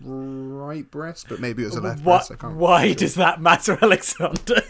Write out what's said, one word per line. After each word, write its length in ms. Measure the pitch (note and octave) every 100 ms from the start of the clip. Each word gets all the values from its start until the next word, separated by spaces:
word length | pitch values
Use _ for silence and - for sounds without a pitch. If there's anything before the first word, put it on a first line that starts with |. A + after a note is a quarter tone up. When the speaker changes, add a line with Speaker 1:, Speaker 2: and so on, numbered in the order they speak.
Speaker 1:
right 840 | C3 C3+ C3+ C3+ C3+ C#3 C#3+ D#3 C#3+
breast, 360 | D3 E3 E3 -
but 100 | G2+
maybe 240 | A#2+ A2+
it 40 | G#2+
was 80 | A#2
a 40 |
left 220 | G#2 D3
Speaker 2:
What, 240 | D#3+ F3+ -
Speaker 1:
breast. 40 |
I 40 | -
can't 200 | - D#3
Speaker 2:
why 240 | F3 F3
Speaker 1:
remember. 180 | G#3 D3+
Speaker 2:
does 160 | D#3+ E3+
that 240 | E3+ -
matter, 360 | E3+ E3+ - E3+
<laughs> 20 |
Alexander? 800 | A3 F#3 - - E3+ E3+ - A#3+ -